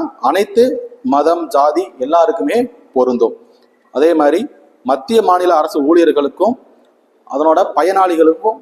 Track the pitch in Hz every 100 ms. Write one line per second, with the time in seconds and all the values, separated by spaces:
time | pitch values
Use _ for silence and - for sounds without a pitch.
0 | - - 123 175 208 233 254 494 - -
1 | 247 139 147 - - 143 147 151 381 131
2 | 131 170 160 160 143 220 - - _ 127
3 | 123 120 113 - _ _ _ _ _ 127
4 | 160 160 147 165 285 - _ _ - 139
5 | - 226 190 180 175 160 160 160 139 170
6 | 160 143 139 - 202 254 _ _ _ _
7 | _ _ - 139 156 160 202 151 170 190
8 | 185 160 160 160 220 220